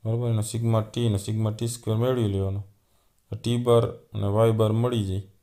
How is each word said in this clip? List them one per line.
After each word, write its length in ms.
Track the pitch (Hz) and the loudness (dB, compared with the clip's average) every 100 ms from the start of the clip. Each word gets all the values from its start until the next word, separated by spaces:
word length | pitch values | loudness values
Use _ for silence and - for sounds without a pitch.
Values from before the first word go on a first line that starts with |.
| 110 | -4
બરાબર? 240 | 117 120 | -2 0
અને 120 | 113 | 0
સિગ્મા 400 | 104 113 113 110 | -2 -2 0 0
ટી 260 | 110 - 117 | 0 -2 0
અને 100 | 101 | 0
સિગ્મા 340 | 101 110 110 | -2 -2 -2
ટી 160 | 107 117 | -2 -6
સ્ક્વેર 300 | 120 - 110 | -6 -4 0
મેળવી 300 | 123 127 110 | 0 2 0
લેવાનો. 360 | 98 95 98 98 _ _ _ _ _ _ 107 | 0 -2 -4 -10 _ _ _ _ _ _ -8
ટી 140 | - 120 | -2 -2
બાર 280 | 120 117 113 | 4 4 4
અને 420 | - _ 104 101 | -6 _ -4 -2
વાય 240 | 104 113 | 2 4
બાર 200 | 107 110 | 4 2
મળી 340 | 110 123 120 98 | 2 0 0 -2
જાય. 160 | 92 95 _ | -4 -8 _